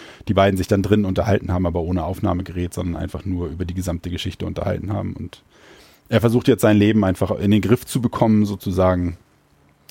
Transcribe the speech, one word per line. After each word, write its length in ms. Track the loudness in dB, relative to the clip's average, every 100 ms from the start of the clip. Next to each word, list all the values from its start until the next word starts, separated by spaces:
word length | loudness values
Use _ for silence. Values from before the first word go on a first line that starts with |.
| -20 -12 0
die 40 |
beiden 240 | 4 4 4
sich 100 | 2
dann 140 | 0
drin 220 | 2 2
unterhalten 480 | 2 -2 0 0 0
haben, 160 | -2 0
aber 140 | -2
ohne 240 | -4 -4 -4
Aufnahmegerät, 680 | -4 -2 -2 -4 -6 -6
sondern 220 | -6 -6 -6
einfach 300 | -8 -8 -6
nur 220 | -6 -6
über 180 | -6 -6
die 80 |
gesamte 360 | -4 -4 -6 -6
Geschichte 360 | -8 -8 -8 -8
unterhalten 480 | -6 -4 -4 -4
haben. 200 | -6 -6
Und 300 | -8 -12 -16 _ _ -20 -20 -20 _ -2
er 140 | 0
versucht 260 | 2 2 2
jetzt 140 | 4
sein 160 | 4 6
Leben 260 | 6 4
einfach 280 | 2 0 -2
in 200 | 0 2
den 100 | 4
Griff 240 | 4 0 0
zu 160 | -2
bekommen 440 | -2 0 2 4 2
sozusagen. 720 | -2 -4 2 2 2 -2 -6 _ _ _ _ _ _ -20